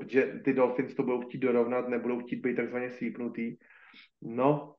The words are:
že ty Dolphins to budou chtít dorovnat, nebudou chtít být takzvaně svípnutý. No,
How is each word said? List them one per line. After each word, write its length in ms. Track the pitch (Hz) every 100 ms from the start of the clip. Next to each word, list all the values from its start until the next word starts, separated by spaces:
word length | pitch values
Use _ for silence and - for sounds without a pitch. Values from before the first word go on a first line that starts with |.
| -
že 340 | 127 123 -
ty 80 | 139
Dolphins 420 | 131 123 - 127
to 80 | -
budou 180 | 123 123
chtít 180 | 123 135
dorovnat, 500 | 127 120 117 123 123
nebudou 320 | 120 117 120
chtít 260 | - 120 127
být 100 | 120
takzvaně 340 | 117 123 123
svípnutý. 680 | - 120 113 120 117 117 - _ - - - - _
No, 520 | - 117 135 147 -